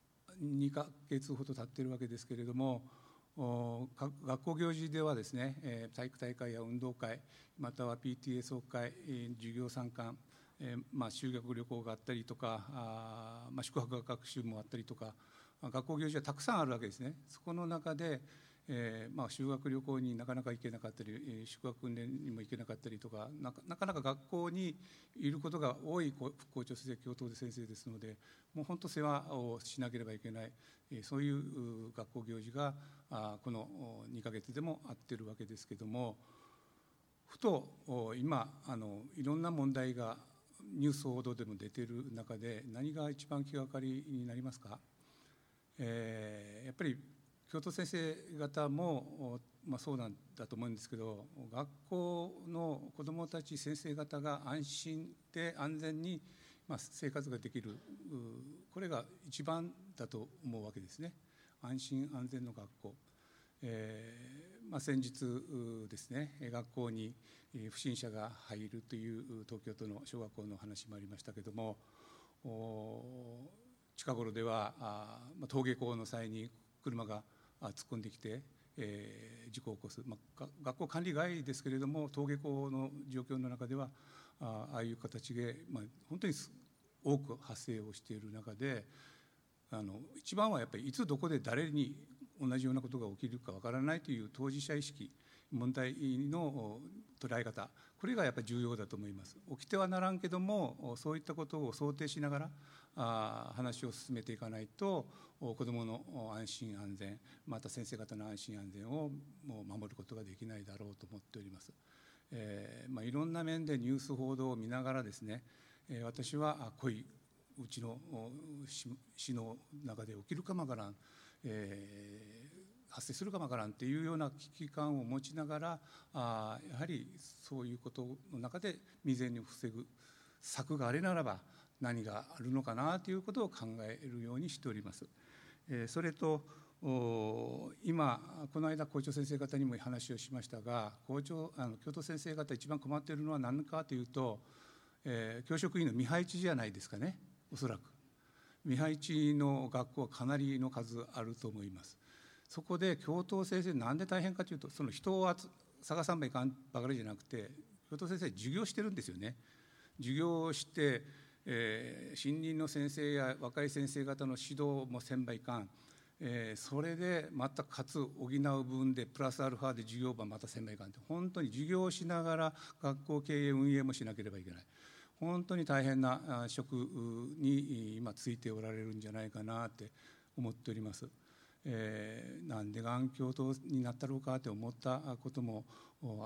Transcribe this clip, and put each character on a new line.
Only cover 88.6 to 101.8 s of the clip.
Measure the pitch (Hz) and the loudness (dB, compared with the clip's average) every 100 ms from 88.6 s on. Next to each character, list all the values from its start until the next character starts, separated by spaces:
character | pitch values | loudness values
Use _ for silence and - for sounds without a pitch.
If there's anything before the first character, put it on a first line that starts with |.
| 139 117 104 - - - - _ _ _ _ | 0 0 -4 -14 -20 -20 -20 _ _ _ _
あ | 110 | -4
の、 | 101 104 143 - | -2 -6 -10 -10
一 | - 190 | -2 4
番 | 220 | 6
は | 156 | 6
や | 113 | 2
っ | |
ぱ | 104 | -2
り | 135 | -2
い | |
つ | 131 185 | 0 2
ど | 139 | 4
こ | 165 | 4
で | 139 | 2
誰 | 135 123 160 | 4 4 6
に | 147 131 - - - - - | 6 4 0 -12 -16 -16 0
同 | 131 127 | 4 6
じ | 131 | 6
よ | |
う | 131 | 4
な | |
こ | 123 | 2
と | 127 | 0
が | 107 | -2
起 | 98 | 0
き | 127 | -2
る | 123 | -2
か | - | -4
わ | 95 | -4
か | 117 | 0
ら | 127 | 2
な | 143 165 | 4 2
い | |
と | 156 | 2
い | 117 | 0
う | 107 | -2
当 | - 135 | -2 0
事 | 139 | 0
者 | 143 147 | 0 0
意 | |
識、 | 143 - - - - - - | 0 -6 -10 -12 -20 -20 -4
問 | 127 123 | 2 2
題 | 131 127 131 135 127 | 4 2 2 2 4
の | 143 165 156 139 107 110 160 202 - - | 2 2 2 0 -2 -4 -8 -14 -16 -8
捉 | 120 117 | 0 0
え | |
方、 | 113 - 101 - - - | 0 -2 -6 -10 -20 -4
こ | - | 0
れ | 233 | 4
が | 143 | 4
や | |
っ | |
ぱ | 120 | 4
り | 110 | 0
重 | 120 | 2
要 | 120 113 | 2 0
だ | 101 | -2
と | 107 | -4
思 | 101 | -6
い | |
ま | 98 95 | -8 -12
す。 | - - | -14 -10
起 | 131 - | -10 2
き | |
て | 196 | 4
は | 185 | 6
な | 185 | 6
ら | 185 | 4
ん | 185 | 4
け | 185 | 2
ど | 185 | 2
も、 | 190 208 131 - 143 120 | 4 4 4 0 -4 -2
そ | 151 | 0
う | 156 | 0
い | |
っ | |
た | 151 | -2
こ | 156 151 | -4 -2
と | 160 131 | 0 0
を | |
想 | - | 2